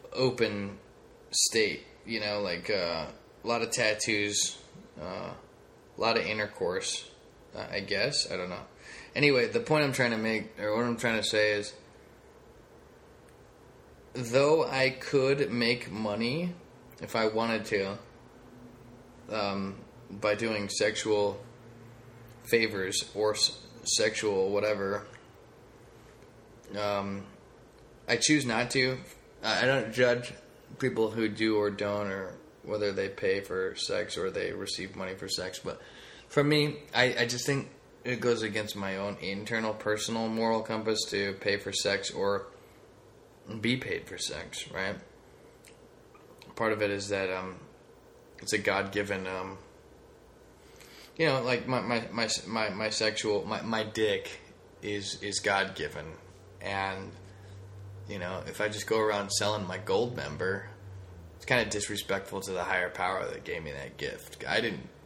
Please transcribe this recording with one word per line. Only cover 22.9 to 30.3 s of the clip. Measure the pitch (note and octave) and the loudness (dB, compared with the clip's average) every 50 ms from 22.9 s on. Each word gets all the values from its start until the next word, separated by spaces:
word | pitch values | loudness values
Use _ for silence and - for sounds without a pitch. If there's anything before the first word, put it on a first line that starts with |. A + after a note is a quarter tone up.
| G#2 - - - - | -2 -2 -4 -2 0
or | G2+ G#2+ G#2+ G#2+ | 2 2 2 4
s-, | - - - - - - - - - - | 4 2 2 2 -2 -16 -18 -18 -8 -2
sexual | - - A2+ G#2+ A2 A2 - A2+ G#2+ G2 F#2+ F#2+ G2 | 0 4 4 4 4 4 2 2 2 4 4 4 4
whatever, | G2+ G2+ G#2 G#2+ G#2+ G2+ G2 G2 G#2 G2+ - - - - - - - - - - - - - - - - - - - - - - - - - - - - - - - - - - G2 | 4 4 4 2 2 2 0 0 0 -2 -4 -8 -16 -20 -20 -20 -20 -20 -20 -20 -20 -20 -20 -20 -20 -20 -20 -20 -20 -20 -20 -20 -20 -20 -20 -20 -20 -20 -20 -20 -20 -20 -16 -10 -6
um, | G2+ G#2 G#2 G2+ G2+ G2 G2 G2 G2 G2 - - - - - - - - - - - - - - - - - | -2 -2 0 0 0 -2 -4 -6 -8 -10 -12 -16 -20 -20 -20 -20 -20 -20 -20 -20 -20 -20 -20 -20 -10 -2 0
I | A#2 | 0
choose | A2+ - - D3+ D3 B2+ | 2 4 4 4 4 4
not | A#2+ A2 A2+ B2 B2+ - | 2 0 0 0 2 2
to. | C3+ B2+ B2+ C3 B2+ - - - - - - - - - | 2 2 2 2 -2 -6 -14 -18 -20 -20 -20 -14 -6 -2
I, | A2 G#2 F#2 A#2+ | 0 2 4 4
I | |
don't | B2+ C3+ C3+ A2+ A2 A2 | 4 4 4 2 0 2
judge | A#2+ B2+ A#2+ B2 A#2+ B2 - | 4 4 6 4 4 0 -6